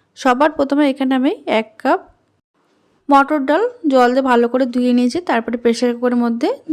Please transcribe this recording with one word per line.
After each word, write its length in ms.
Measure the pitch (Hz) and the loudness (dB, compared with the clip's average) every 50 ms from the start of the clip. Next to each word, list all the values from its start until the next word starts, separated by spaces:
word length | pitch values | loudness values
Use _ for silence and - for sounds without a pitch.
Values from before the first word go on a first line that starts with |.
| _ _ _ | _ _ _
সবার 340 | - - 269 247 254 294 320 302 | -4 0 0 2 2 0 0 0
প্রথমে 260 | - 277 277 285 294 302 277 | -2 -2 -2 0 0 0 0
এখানে 200 | 262 269 269 262 269 254 | 0 -2 -2 -2 0 0
আমি 120 | 254 311 440 - - 349 214 220 | 0 -2 -2 -4 -4 -4 -2 -2
এক 80 | 220 220 _ - | -4 -6 _ -6
কাপ 180 | - 285 339 381 - - _ _ _ _ _ _ _ _ _ _ _ _ _ _ _ _ _ _ _ - | -2 -2 -2 -2 -4 -10 _ _ _ _ _ _ _ _ _ _ _ _ _ _ _ _ _ _ _ 2
মটর 300 | 277 277 269 277 311 294 269 | 2 4 4 2 0 -2 0
ডাল 180 | 285 294 359 453 494 480 - 330 294 | 0 0 0 0 -2 -4 -4 -2 2
জল 180 | 269 254 247 240 254 | 4 4 4 4 2
দিয়ে 100 | 269 262 262 | 0 0 2
ভালো 140 | 240 240 233 233 | 2 2 2 0
করে 140 | 240 254 269 240 240 | 0 -2 -2 -2 -2
ধুয়ে 180 | 247 247 247 247 | -2 0 0 2
নিয়েছি, 220 | 247 247 240 233 349 349 - | 2 0 0 -2 -4 -4 -2
তারপরে 260 | 254 233 226 240 233 240 - | -4 -2 -2 -4 -6 -2 0
প্রেশার 280 | 233 233 233 254 240 240 | -2 0 0 -2 -2 -2
কুকারের 260 | 240 247 247 247 240 240 | -2 -2 -2 0 0 -2
মধ্যে 260 | 233 226 233 302 392 539 - - 320 | -2 -2 -2 -2 -4 -4 -4 -6 -4